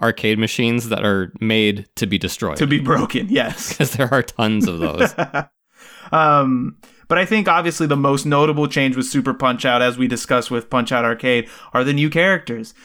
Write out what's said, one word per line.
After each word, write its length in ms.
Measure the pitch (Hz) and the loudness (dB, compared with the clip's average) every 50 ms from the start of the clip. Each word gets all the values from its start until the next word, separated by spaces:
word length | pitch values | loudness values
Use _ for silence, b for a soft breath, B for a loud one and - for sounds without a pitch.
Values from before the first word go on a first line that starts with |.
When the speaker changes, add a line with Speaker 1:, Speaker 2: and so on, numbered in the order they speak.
Speaker 1:
Arcade 380 | - 113 113 - - 110 110 107 | -2 -2 -2 0 0 0 0 2
machines 500 | 113 113 - - 123 117 117 120 117 117 | 0 -2 0 0 0 0 0 -2 -2 -4
that 160 | 113 - - | -4 -2 0
are 260 | 104 101 98 95 87 - - | 0 0 0 -2 -4 -6 -4
made 480 | 113 110 110 110 107 104 101 101 98 - _ - | -2 0 2 4 4 2 0 -2 -6 -12 _ -6
to 100 | - 104 | -4 -2
be 100 | 92 98 | -2 -2
destroyed. 400 | - 90 - - - 92 76 73 | -2 -4 -6 -4 -4 -4 -2 -2
Speaker 2:
To 80 | 156 143 | 0 0
be 120 | 147 143 | 0 0
broken, 480 | 139 131 160 131 - - - 123 - 95 | 0 0 0 0 0 -2 -4 -4 -2 0
yes. 440 | - 139 120 113 - - - - - | 0 0 0 -2 -6 -8 -10 -10 -4
Speaker 1:
<laughs> 40 | - | -2
'Cause 140 | 147 131 | -2 -2
there 200 | - 113 135 120 139 | 0 -2 0 0 2
are 100 | 131 120 | 0 0
tons 440 | - - - 113 110 110 107 - - | -2 -4 -2 0 0 2 2 2 0
of 120 | 90 85 | 0 -2
those. 340 | 82 82 76 82 247 - - | -4 -4 0 0 -2 -2 0
Speaker 2:
<laughs> 300 | - 170 - - 143 - - _ _ _ B B B B B B B B B | -4 -6 -4 -4 -6 -8 -8 _ _ _ B B B B B B B B B
Um, 680 | - 160 160 151 147 147 139 131 131 127 127 - - - b b b b b - | 0 2 4 4 4 4 4 2 2 0 -2 -4 -8 -12 b b b b b -2
but 100 | 165 175 | 0 0
I 80 | 185 | 0
think 220 | 175 208 220 202 175 | 2 0 0 2 2
obviously 400 | 170 170 170 170 160 - 165 151 | 2 2 2 0 -2 0 0 0
the 80 | 143 139 | 2 2
most 280 | 139 139 139 139 139 | 2 2 2 2 0
notable 420 | 151 147 143 147 156 151 147 147 139 | 2 2 4 4 2 2 0 0 0
change 280 | - 147 135 135 127 | 0 0 0 2 0
with 100 | 127 127 | 0 -2
Super 280 | 131 - 139 127 131 127 | 0 0 0 0 0 -2
Punch-Out, 480 | - 139 127 123 117 - 135 123 120 | 0 0 0 0 0 0 0 2 4
as 160 | 123 123 120 123 | 2 2 2 0
we 100 | 127 123 | -2 -2
discussed 420 | 120 113 - - 139 123 117 - | -2 -4 -2 0 0 0 0 -2
with 200 | 127 117 113 - | -4 -6 -4 -2
Punch-Out 360 | - 127 120 113 131 123 117 | -2 -2 -2 0 0 0 0
Arcade, 440 | 117 117 113 - 131 123 120 113 113 B B B B B | 0 -2 -2 0 0 0 0 0 -4 B B B B B
are 100 | 123 127 | 0 0
the 100 | 139 143 | 2 2
new 160 | 143 147 151 | 0 0 0
characters. 640 | 147 160 175 190 190 175 - - 120 113 113 - - b b | 2 2 2 2 2 0 -2 -6 -8 -10 -10 -12 -16 b b